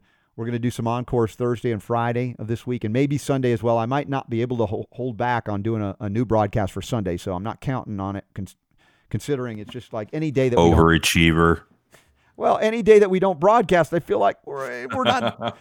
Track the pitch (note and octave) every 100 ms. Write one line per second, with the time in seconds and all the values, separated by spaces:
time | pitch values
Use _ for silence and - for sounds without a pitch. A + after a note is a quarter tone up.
0 | - _ _ - A#2 A#2+ A#2+ - A#2 A#2+
1 | A#2+ B2+ A2 - B2 A#2+ B2 A2 - A#2
2 | A#2+ A#2+ B2+ A#2 G#2+ A2+ - B2 G#2+ A#2
3 | C#3 C#3+ - C3+ B2+ A#2 A#2 A#2 A2+ C#3
4 | C#3 C#3 - A#2 A#2+ B2 G#2 G#2 G#2+ -
5 | B2+ G#2+ A#2+ A#2+ A2 G2+ G#2 A2+ G2+ -
6 | G#2+ G#2 A#2+ A2 G#2 A2 F#2+ - - A#2+
7 | F#2 F2 - F2+ G#2 - - C3 - G2+
8 | G2 G2 - - F#2+ _ _ _ _ _
9 | _ A2 - C#3 B2 G#2+ G#2 B2+ - A#2
10 | G#2 D#3 D#3 B2+ C3 A#2 E2+ D#2+ E2 E2
11 | - F2 E2 D#2+ E2+ E2 - _ _ _
12 | _ _ _ - A#3+ - A3 A3+ G#3 G#3+
13 | G3+ F#3 F#3+ D#3+ F3+ A#3 F#3 F3+ D#3 E3
14 | - G3 G3+ - - C#3 C3 B2 C3 E3+
15 | A#3+ C4 A#2 - A#2 -